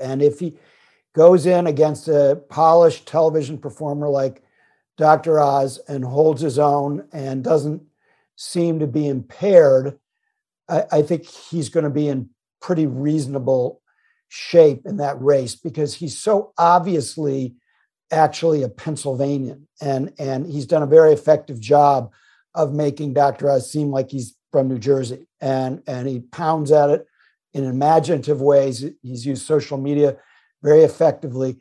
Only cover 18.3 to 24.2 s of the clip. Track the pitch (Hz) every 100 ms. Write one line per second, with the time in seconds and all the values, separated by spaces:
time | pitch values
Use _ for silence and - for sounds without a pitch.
18.3 | - 165 151 127 - 160 147 143 127 139
19.3 | 143 127 139 147 - 143 135 139 - 139
20.3 | 131 170 147 123 160 139 160 156 147 156
21.3 | 156 - 120 107 143 143 135 117 _ _
22.3 | _ _ 165 147 147 147 147 147 127 139
23.3 | - 143 135 - 151 147 135 - 135